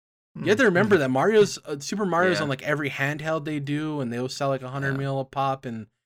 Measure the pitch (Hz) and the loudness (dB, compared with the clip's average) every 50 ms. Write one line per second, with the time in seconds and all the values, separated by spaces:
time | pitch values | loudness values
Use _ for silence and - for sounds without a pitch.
0 | _ _ _ _ _ _ - - - 165 208 214 262 208 175 175 214 202 202 165 | _ _ _ _ _ _ -14 -4 -2 0 2 4 4 4 4 4 4 6 4 4
1 | 135 127 127 131 156 202 226 214 208 170 - - - - 151 143 - - - 196 | 4 2 2 2 4 6 6 6 6 6 2 -4 -8 -8 -8 -8 -8 -6 -4 -2
2 | 214 180 165 170 180 185 175 156 156 143 131 131 - 147 147 147 151 135 - - | -2 0 2 2 2 2 2 2 0 -2 -2 -4 -2 -2 -2 -2 -2 -4 -2 -2
3 | 139 143 151 147 151 160 160 160 147 160 151 147 139 139 147 151 156 156 151 143 | -2 -2 -2 -4 -4 -4 -4 -4 -4 -4 -6 -4 -4 -4 -4 -4 -4 -4 -4 -4
4 | 131 117 117 120 127 131 - - 139 139 135 131 131 127 131 139 139 139 135 139 | -4 -4 -4 -4 -4 -6 -4 -4 -2 -2 -2 -4 -6 -8 -6 -4 -2 -2 -2 -2
5 | 139 139 135 135 131 - - 139 135 135 135 135 - 127 113 110 104 - _ _ | -2 -2 -4 -4 -6 -6 -4 -2 -2 -2 -2 -4 -6 -8 -8 -10 -10 -14 _ _
6 | _ | _